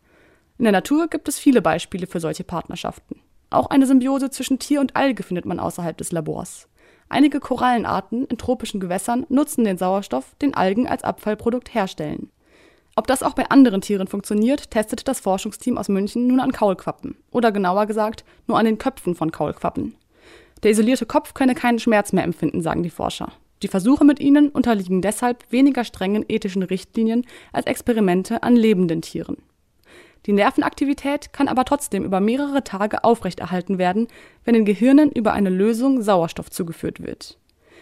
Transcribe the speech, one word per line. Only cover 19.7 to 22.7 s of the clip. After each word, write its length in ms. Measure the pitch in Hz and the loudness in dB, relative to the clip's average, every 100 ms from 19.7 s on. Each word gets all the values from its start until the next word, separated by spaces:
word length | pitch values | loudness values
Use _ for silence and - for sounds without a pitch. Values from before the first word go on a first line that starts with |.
| - 226 - _ _ - - _ - | -6 -8 -12 _ _ -20 -20 _ -2
Der 80 | 214 | 2
isolierte 340 | 220 220 262 - | 4 2 0 0
Kopf 300 | 302 302 - | -2 -2 0
könne 180 | 262 | 0
keinen 240 | 247 240 233 | 2 0 0
Schmerz 340 | 233 208 202 | 4 2 2
mehr 120 | - | 0
empfinden, 400 | 156 170 160 - | -2 -2 -4 -2
sagen 180 | 160 | -2